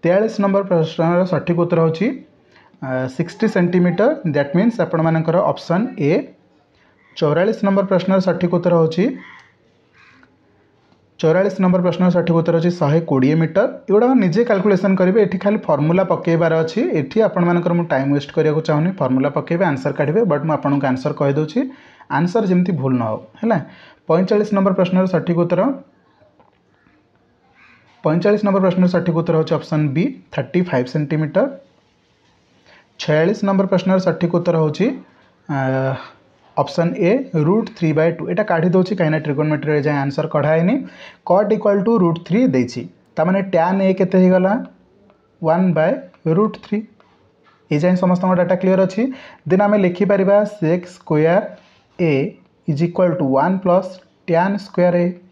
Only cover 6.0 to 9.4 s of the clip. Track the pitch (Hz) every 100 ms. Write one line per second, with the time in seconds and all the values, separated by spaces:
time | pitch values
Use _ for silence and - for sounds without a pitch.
6 | 143 196 - - _ _ _ _ _ _
7 | _ - 160 160 196 220 196 196 190 185
8 | - 190 185 170 180 175 175 170 160 160
9 | 220 262 - -